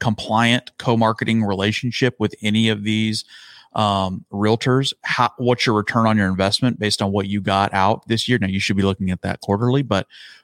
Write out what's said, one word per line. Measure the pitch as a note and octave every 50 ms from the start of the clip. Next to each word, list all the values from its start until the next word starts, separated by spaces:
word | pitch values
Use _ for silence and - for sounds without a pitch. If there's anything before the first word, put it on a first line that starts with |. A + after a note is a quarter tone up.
compliant | - A#2+ G#2 - - - A2 A2 A#2 A#2 A#2+ B2+ - - - -
co-marketing | - - A#2 A2+ A2+ A2 A2 - - A2 A2+ A2+ A2
relationship | G2+ G2+ F#2 G2 G#2 G#2+ - - B2 A2+ - - B2 - -
with | A2 G#2 - -
any | - G#2+ G#2 A2 A2+ A2+
of | A2 G#2 G2+
these, | G#2+ A2 G#2+ A2 A2 G#2+ G#2+ - - - - - - - - - _ -
um, | - G#2+ G#2 G2+ G2 F#2+ F#2 F#2+ - - _ -
realtors, | G2+ G#2 G#2+ A2 A#2 - C3 B2+ C3 C#3 C3+ - _ -
how, | - - - B2 A#2 -
what's | - B2+ A#2+ B2 A#2+ -
your | - A2
return | G#2+ G#2 - - A#2+ A2+
on | A2 A2
your | G#2+ G2+ F#2
investment | F#2 F#2 F#2+ G2 G2 - - B2+ A#2 -
based | G#2+ G#2 - - G#2+
on | G2 G2
what | G#2 G2
you | G2 G2+ G#2 F#2+
got | G#2 G2 G2 G2+ G2+ -
out | G2 F#2+ G2+ A#2 - - -
this | A2+ A2+ - -
year? | B2+ A#2
Now, | F#2+
you | F#2 F#2+ F#2+
should | - - G2+ G2
be | G2
looking | G2 F#2+ - F#2+ F#2
at | F#2 E2+
that | - F#2 - - -
quarterly, | - G2 G2+ A#2 B2 B2 C#3+ C#3+
but, | A2 G#2+ F#2+ F#2 - - - - - - -